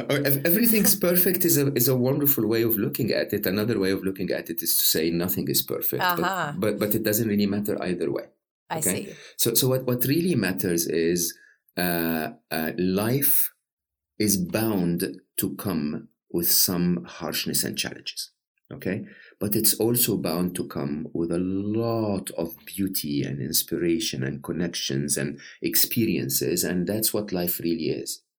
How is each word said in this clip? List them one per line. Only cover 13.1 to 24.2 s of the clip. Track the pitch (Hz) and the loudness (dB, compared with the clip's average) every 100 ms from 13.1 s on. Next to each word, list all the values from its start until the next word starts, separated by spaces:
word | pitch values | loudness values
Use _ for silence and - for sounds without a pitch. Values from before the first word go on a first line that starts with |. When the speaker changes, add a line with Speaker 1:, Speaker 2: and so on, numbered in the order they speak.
| 139 135 - - _ _ _ _ _ _ - | 2 2 2 0 _ _ _ _ _ _ -2
Speaker 1:
is | 104 95 | 2 2
bound | 85 107 113 98 85 85 95 - _ - | 0 0 2 2 2 0 -2 -6 _ -2
to | 98 - | -2 -2
come | 101 80 73 82 - _ _ | -2 0 -2 -4 -10 _ _
with | 87 85 | -2 2
some | - - 87 87 87 - | 4 4 4 2 0 -4
harshness | - 78 - - 73 | -8 -6 -4 -2 -2
and | - - | -2 -4
challenges, | - - - - - _ _ _ - | -6 -8 -12 -12 -12 _ _ _ -16
okay? | - 95 104 - - - - | -8 -4 -4 -6 -18 -18 -6
But | 101 107 | -2 2
it's | - - | 2 2
also | 110 123 - 98 | 2 2 2 0
bound | 87 85 90 - | 0 0 0 -2
to | 69 | -6
come | 80 71 76 82 | -4 -4 -4 -6
with | - 85 | -4 -2
a | 85 | 0
lot | 92 95 104 110 117 113 107 95 - | -2 -2 -2 -2 0 0 0 -2 -4
of | - 85 - - | -6 -6 -8 -12
beauty | - 95 - 76 71 | -4 -2 -2 -2 -2
and | 67 69 | -2 -4
inspiration | 69 80 - 80 85 82 - - | -2 -2 -2 -2 0 0 -2 -4